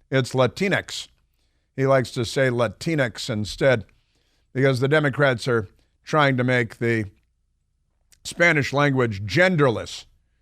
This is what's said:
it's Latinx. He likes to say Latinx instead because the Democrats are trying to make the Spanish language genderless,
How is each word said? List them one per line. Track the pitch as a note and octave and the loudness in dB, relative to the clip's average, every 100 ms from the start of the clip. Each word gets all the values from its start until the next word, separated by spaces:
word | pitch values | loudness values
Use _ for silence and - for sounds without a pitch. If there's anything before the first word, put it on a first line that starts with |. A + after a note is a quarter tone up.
| _ | _
it's | C3+ B2 | -2 -2
Latinx. | C3 B2 - G3 C#3+ F#2+ - - _ _ _ _ _ _ - | 0 0 0 -2 -2 -4 -10 -14 _ _ _ _ _ _ -4
He | C3+ | 2
likes | C3+ B2 | 2 0
to | - A2+ | -4 -4
say | - C3+ | 0 0
Latinx | A#2+ A#2 F#2+ - D#3+ B2+ - - | 2 -2 -2 -4 -2 -2 -4 -8
instead | A2 G#2 - D3 B2 - _ _ _ _ _ _ | -6 -6 0 2 2 0 _ _ _ _ _ _
because | - C3+ C3 | 0 2 2
the | C3 | 2
Democrats | D#3 D3 C3 C#3+ B2 - | 2 2 2 0 0 0
are | A#2+ G2 _ _ _ | -2 -2 _ _ _
trying | - D#3+ C#3+ C3 | -4 2 2 2
to | |
make | B2 B2+ A#2+ - | 0 0 -2 -2
the | A#2 A#2 G#2 - _ _ _ _ _ _ _ _ _ _ | -2 0 -2 -10 _ _ _ _ _ _ _ _ _ _
Spanish | - - E3+ D#3 C3 | -16 -2 0 2 0
language | C3+ C#3+ C3 A#2+ G2+ G#2 | 0 0 2 0 -2 -4
genderless, | A2+ F#3 F3+ C#3+ G#2 E2+ - - _ _ _ | 2 2 4 2 0 -6 -14 -18 _ _ _